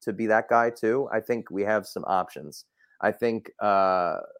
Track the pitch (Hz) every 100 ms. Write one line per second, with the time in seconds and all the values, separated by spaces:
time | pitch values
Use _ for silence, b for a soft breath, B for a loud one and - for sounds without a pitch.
0 | - 104 110 110 - 117 117 120 110 127
1 | 135 110 - 117 - 95 101 107 95 -
2 | - 92 87 71 73 - - _ _ -
3 | 107 - 120 113 - - 104 98 95 92
4 | 87 50 -